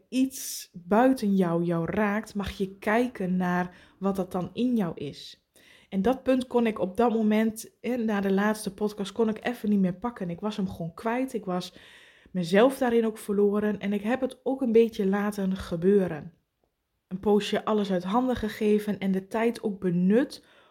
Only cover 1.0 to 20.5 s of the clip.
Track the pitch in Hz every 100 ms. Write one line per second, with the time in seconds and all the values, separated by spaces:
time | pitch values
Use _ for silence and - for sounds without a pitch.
1 | 262 262 208 196 175 170 175 170 165 208
2 | 208 208 214 202 190 190 190 196 214 220
3 | 247 - 180 185 180 180 180 - - -
4 | 190 196 180 185 175 - 247 233 170 -
5 | 143 - - - _ _ _ - _ 196
6 | 208 262 - 262 254 240 233 214 190 190
7 | 240 220 214 214 220 214 - _ 220 247
8 | 226 202 196 190 208 214 196 - 208 208
9 | 190 - 220 214 - 240 208 208 185 180
10 | 240 240 180 165 208 208 190 - 165 -
11 | 226 240 262 220 190 180 180 - - -
12 | - _ - 185 165 196 262 269 247 233
13 | 220 220 - 202 202 208 208 208 196 202
14 | 208 254 262 - - 269 254 226 226 -
15 | 196 202 208 202 190 190 - 170 185 202
16 | 180 156 165 - _ _ _ _ _ _
17 | - 185 208 202 202 214 - 214 196 180
18 | 185 233 254 233 214 - 214 208 208 196
19 | 196 190 190 220 233 233 220 190 185 175
20 | 185 220 302 - _